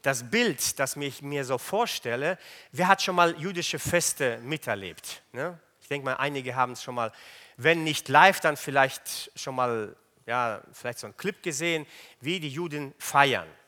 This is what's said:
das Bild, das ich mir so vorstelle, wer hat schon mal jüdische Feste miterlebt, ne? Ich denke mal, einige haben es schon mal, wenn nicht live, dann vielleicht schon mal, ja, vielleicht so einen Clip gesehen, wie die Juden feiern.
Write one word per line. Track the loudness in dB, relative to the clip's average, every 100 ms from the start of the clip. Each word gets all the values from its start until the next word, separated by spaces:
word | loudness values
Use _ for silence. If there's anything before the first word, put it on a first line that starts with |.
das | -2 -2 0
Bild, | 2 2 0 -4 -2
das | -4
ich | -2 -8 -8
mir | -6 -6
so | -2 -4
vorstelle, | -2 -2 -2 -4 -4 -2 -2 -4 -10 -20 -12
wer | -2 2
hat | 2
schon | 2 2
mal | 2 2
jüdische | -8 -6 -6 -4
Feste | 0 0 0 -2 -2 -2
miterlebt, | -6 -6 -4 -4 -6 -12 -14 -16 _
ne? | -8 -8 -10 _ _
Ich | -8
denke | -6
mal, | -4
einige | -2 -2 -4 -6
haben | -2 -2
es | -2
schon | -8
mal, | -4 -4 -6 -20 -20 -20 0
wenn | 2 4
nicht | 0 -4 6
live, | 10 10 8
dann | 0 0
vielleicht | 0 2 2 0 -10 -10 -12
schon | -12 -8 -2
mal, | 0 0 -6 -12 _ _ -4
ja, | -2 -2 -4 -12
vielleicht | -10 -10 -10
so | -14
einen | -6
Clip | -6 -6
gesehen, | -8 -4 -2 -2 -4 -16 -20 -10
wie | -6 -4
die | -6
Juden | -6 -6 -6 -8 -10
feiern. | 2 6 6 4 -4 -18